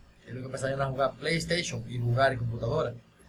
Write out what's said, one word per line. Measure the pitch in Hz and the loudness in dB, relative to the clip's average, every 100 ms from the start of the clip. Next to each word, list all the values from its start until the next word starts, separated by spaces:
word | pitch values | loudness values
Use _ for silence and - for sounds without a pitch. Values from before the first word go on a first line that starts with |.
| - - - | -18 -20 -12
él | 123 | -10
lo | |
que | 131 | -8
pensaba | 131 135 | -4 -2
era | 139 135 | 0 0
jugar | 131 135 | 2 0
PlayStation, | - 151 165 165 175 - 117 117 | 0 0 0 0 0 0 -6 -6
y | 123 | -2
jugar | 120 120 135 | 2 6 6
en | 120 | 4
computadora. | 117 113 117 156 117 - - - | -2 -2 -2 0 -2 -6 -16 -20